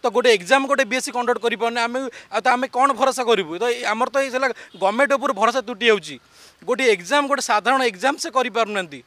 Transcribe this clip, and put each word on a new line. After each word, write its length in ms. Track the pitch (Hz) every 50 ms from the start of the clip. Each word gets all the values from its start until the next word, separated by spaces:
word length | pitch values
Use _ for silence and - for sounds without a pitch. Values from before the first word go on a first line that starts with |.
| -
ତ 0 | 247
ଗୋଟେ 200 | 202 240 240 247 226
ଏକ୍ଜାମ 280 | 202 175 175 254 277 269
ଗୋଟେ 200 | 269 277 - - 208
ବିଏସ୍ସି 220 | 226 262 - 285 -
କଣ୍ଡକ୍ଟ 280 | 247 240 233 247 233 196
କରିପାରୁନି 360 | 233 220 202 220 233 233 240
ଆମେ, 180 | 233 233 240 262 269 254 - - - - -
ଆଉ 80 | 214
ତ 60 | 220 254
ଆମେ 180 | 240 247 254 262 -
କ'ଣ 160 | 247 254 277 262
ଭରସା 260 | - 262 269 247 254 247
କରିବୁ? 280 | 220 233 202 190 151 160 175
ତ 40 | 214 240
ଏଇ 160 | 240 240 247
ଆମର 240 | 208 214 220 247 -
ତ 80 | - 185 269
ଏଇ 60 | 269 240
ହେଲା 160 | 254 269 262 226 - - - _ 185
ଗଭର୍ଣ୍ଣମେଣ୍ଟ 320 | 180 190 208 233 277 262 277
ଉପରେ 200 | 269 233 285 269
ଭରସା 240 | 190 208 226 226 262
ତୁଟି 240 | 247 202 247 190 240
ଯାଉଛି। 320 | 233 220 202 160 151 143 120 _ _ _ - - - _ _ -
ଗୋଟେ 220 | 165 247 214 262 247
ଏକ୍ଜାମ, 340 | 214 190 175 170 254 294 285 277
ଗୋଟେ 140 | 277 262 240
ସାଧାରଣ 360 | - 233 208 185 220 269 269 262
ଏକ୍ଜାମ 300 | 240 202 180 185 262 285
ସେ 120 | - - 339 -
କରିପାରୁନାହାନ୍ତି। 680 | 254 254 247 196 226 226 202 208 202 185 165 143 131 120